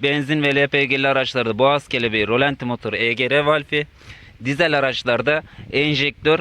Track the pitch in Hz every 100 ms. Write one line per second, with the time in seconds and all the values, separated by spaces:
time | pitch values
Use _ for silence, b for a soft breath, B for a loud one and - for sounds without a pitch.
0 | 143 147 135 151 143 139 139 143 135 135
1 | 135 135 131 127 113 107 135 143 - 127
2 | 117 107 104 120 143 135 123 120 110 101
3 | 117 117 123 143 147 151 143 151 147 B
4 | B B B B 120 143 165 147 131 117
5 | 127 117 127 151 B B 107 135 151 139
6 | 143 - 151 160